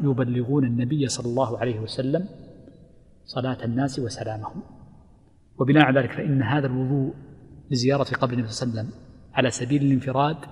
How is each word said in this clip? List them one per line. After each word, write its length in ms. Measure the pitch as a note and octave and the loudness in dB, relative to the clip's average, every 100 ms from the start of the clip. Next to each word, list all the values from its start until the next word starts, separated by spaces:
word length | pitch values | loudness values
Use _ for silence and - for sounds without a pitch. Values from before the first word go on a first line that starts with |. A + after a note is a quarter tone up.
يبلغون 600 | D3 B2+ B2+ B2 A#2+ C#3+ C3 | 0 2 0 0 0 2 2
النبي 420 | A#2 B2 D3+ C3 | 0 0 0 0
صلى 180 | - A#2+ | -2 -2
الله 320 | A#2+ B2+ A#2+ | 0 0 0
عليه 220 | A#2+ A2 | -2 -4
وسلم 460 | A2 - C3 D#3 F#3 - - - - - - - - - - | -6 -4 -2 -2 -4 -10 -20 -20 -20 -20 -20 -20 -20 -20 -10
صلاة 400 | - B2+ B2 A#2 | -4 -4 -4 -2
الناس 340 | A#2 C#3 C3+ | -2 -2 -2
وسلامهم". 640 | A#2+ - A2 A2 G#2 - - - - - - - - _ _ - | -6 -6 -8 -8 -8 -10 -14 -18 -20 -20 -20 -20 -20 _ _ -2
وبناء 280 | C3 D3 C#3 | 4 8 8
على 140 | C3+ | 6
ذلك 120 | - | 2
فإن 300 | - - C#3 | -2 0 2
هذا 260 | A2+ D3 C3+ | 2 0 0
الوضوء 460 | B2+ C3 C#3+ C3+ - - - - - - | -2 0 0 0 -4 -14 -20 -20 -20 -4
لزيارة 320 | B2+ B2 C#3 | 0 2 2
قبر 300 | C3 - C3 | 0 0 0
النبي 140 | B2 A2+ | 0 -2
صلى 220 | - B2 | -4 -4
الله 100 | A2 | -4
عليه 100 | A2 | -6
وسلم 120 | - - - - | -10 -20 -20 -4
على 160 | - B2 | 0 0
سبيل 320 | - A#2+ C#3+ | 0 0 2
الانفراد 560 | C#3 C3+ C3 C3 C#3+ D#3 - | 4 2 0 0 0 -2 -10